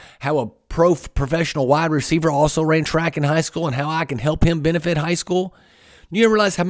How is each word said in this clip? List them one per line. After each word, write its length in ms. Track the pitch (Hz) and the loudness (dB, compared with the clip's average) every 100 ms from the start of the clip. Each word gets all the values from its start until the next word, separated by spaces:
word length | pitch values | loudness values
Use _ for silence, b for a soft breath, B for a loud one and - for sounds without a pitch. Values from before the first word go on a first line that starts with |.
| B B | B B
how 200 | 135 151 | -4 -2
a 80 | 110 | -4
pro 460 | - _ - 175 | -10 _ 2 2
f-, 200 | 165 - | 2 -2
professional 540 | - 135 160 165 156 127 | -4 -2 0 -2 -2 2
wide 240 | 147 165 | 2 2
receiver 400 | 151 - 160 160 | 0 0 0 2
also 320 | 143 151 - | 2 2 2
ran 200 | 156 160 | 2 2
track 320 | 147 160 165 - | 0 -2 -2 -2
in 60 | |
high 200 | 143 160 | 0 0
school, 260 | 156 165 165 | -2 -4 -4
and 80 | 127 | -4
how 120 | 147 | -4
I 180 | 160 165 | -4 -4
can 120 | 117 | -2
help 260 | 139 156 | -2 2
him 180 | 170 165 | 2 2
benefit 360 | 151 170 170 156 | 0 0 0 -2
high 160 | 160 | -2
school? 400 | 175 - 180 185 b b b b b b | -4 -2 -2 -2 b b b b b b
You 160 | 185 226 | 0 2
ever 80 | |
realize 220 | 214 202 180 | 4 0 0
how, 100 | 180 | -2